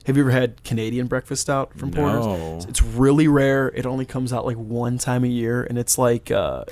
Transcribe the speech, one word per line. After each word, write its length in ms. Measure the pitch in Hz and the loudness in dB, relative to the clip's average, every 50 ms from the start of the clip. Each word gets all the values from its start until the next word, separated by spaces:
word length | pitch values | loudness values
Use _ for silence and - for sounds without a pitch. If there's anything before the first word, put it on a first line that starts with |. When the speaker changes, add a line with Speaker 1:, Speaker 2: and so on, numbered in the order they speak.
| - | -4
Speaker 1:
Have 100 | - 139 143 | 0 2 2
you 60 | 143 | 4
ever 80 | 131 | 4
had 320 | 123 131 127 117 110 - - | 4 2 2 0 -2 -8 -8
Canadian 420 | - 117 113 110 110 120 123 127 123 | -4 -4 -2 -2 -2 -2 -4 -4 -2
breakfast 360 | - 127 - - 139 131 - | -4 -4 -4 -6 -6 -6 -4
stout 340 | - 143 135 131 - - - | -2 -2 -2 -4 -6 -8 -10
from 140 | 135 - | -10 -6
Porter's? 340 | 85 147 147 143 - 117 117 | -2 0 0 0 0 0 0
Speaker 2:
No. 340 | 110 98 85 82 80 80 82 87 98 | -2 -2 -4 -4 -6 -8 -8 -10 -6
Speaker 1:
It's 140 | - - | 0 0
really 460 | - 113 110 120 131 139 139 151 156 156 | 0 2 4 4 4 6 6 6 6 6
rare. 400 | 143 143 135 135 135 135 135 127 - | 4 4 4 4 2 2 0 0 -2
It 120 | - 123 | -4 -6
only 200 | 127 127 131 131 | -4 -4 -4 -6
comes 260 | 131 - 131 131 120 120 | -6 -4 -4 -4 -2 -4
out, 120 | 117 - | -4 -4
like, 100 | 117 120 113 | -4 -6 -6
one 400 | 113 107 117 117 120 120 123 123 | -6 -6 -4 -2 -2 -2 -2 -2
time 260 | - - 123 123 127 | -2 -2 0 2 2
a 20 | 123 | 0
year, 360 | 123 120 117 113 120 123 123 | 0 0 0 0 -2 -2 -2
and 140 | - 120 120 | -4 -4 -4
it's, 200 | 120 - - - | -2 -2 0 2
like, 320 | 131 120 120 117 - - | 4 2 2 2 0 -2
uh, 320 | 110 101 92 71 65 64 - - | -2 0 0 -2 -4 -6 -10 -12